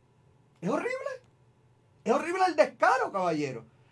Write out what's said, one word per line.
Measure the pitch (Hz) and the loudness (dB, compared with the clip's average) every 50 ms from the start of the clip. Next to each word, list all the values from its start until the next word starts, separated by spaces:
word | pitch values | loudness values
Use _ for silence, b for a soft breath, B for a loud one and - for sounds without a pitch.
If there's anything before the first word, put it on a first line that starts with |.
| _ _ _ _ _ _ _ _ _ _ _ - | _ _ _ _ _ _ _ _ _ _ _ -8
Es | - 185 | -4 -2
horrible. | 277 330 339 480 508 523 - 554 523 - _ _ _ _ _ _ _ _ _ _ _ _ _ _ _ _ - | -2 -2 -2 -4 -6 -6 -8 -8 -10 -12 _ _ _ _ _ _ _ _ _ _ _ _ _ _ _ _ -2
Es | - 247 | 0 0
horrible | 294 302 330 349 381 370 370 | 0 0 -2 -2 0 0 2
el | 311 | 4
descaro, | 302 285 - - - 311 359 466 523 453 330 | 4 2 2 4 2 4 4 4 4 0 -2
caballero. | 320 196 185 175 160 151 147 135 127 113 - b b b b b | -2 -2 -2 0 0 -2 -2 -4 -6 -10 -12 b b b b b